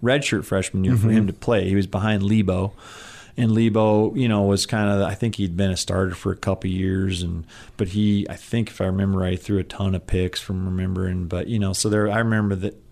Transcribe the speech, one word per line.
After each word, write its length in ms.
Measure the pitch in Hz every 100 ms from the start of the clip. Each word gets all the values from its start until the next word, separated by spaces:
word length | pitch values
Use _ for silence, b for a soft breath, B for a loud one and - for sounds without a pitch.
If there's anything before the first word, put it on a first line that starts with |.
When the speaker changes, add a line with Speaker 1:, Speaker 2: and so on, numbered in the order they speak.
Speaker 1:
redshirt 440 | 117 139 143 107
freshman 400 | 73 98 95 98
year, 100 | 92 123
for 120 | 107
Speaker 2:
Mm-hmm. 80 | 110
Speaker 1:
him 100 | 104
to 60 |
play. 360 | - - 113 92
He 60 |
was 120 | 98 95
behind 340 | 95 107 107
Lebo, 520 | 98 110 95 90 95 - B B B B B -
and 120 | 117
Lebo, 600 | 110 113 107 107 107 107 117
you 100 | 123
know, 160 | 104
was 240 | 101 101 -
kinda, 380 | 110 104 101 92
I 60 |
think 220 | 98 117 101
he'd 200 | 98 85
been 140 | 98
a 60 | 90
starter 360 | - 92 95 87
for 160 | 98
a 40 | 90
couple 340 | - 95 92
years, 520 | 92 95 95 95 90
and, 240 | 87 85 80 B B -
but 100 | 95
he, 400 | 101 104 101 98
I 60 |
think 340 | - - 117 107
if 120 | -
I 60 | 95
remember 340 | 92 98 95
right, 100 | 92
he 60 | 92
threw 220 | - 101
a 40 |
ton 320 | 90 - 98
of 140 | 92 -
picks 320 | 92 92 -
from 240 | - 95
remembering. 640 | 92 92 92 92 92 92 87
But, 180 | 90 -
you 140 | 113
know, 120 | 98
so 160 | 92 107
there, 220 | 104 104
I 80 | 107
remember 380 | 117 110 104 98
that 180 | 98 - -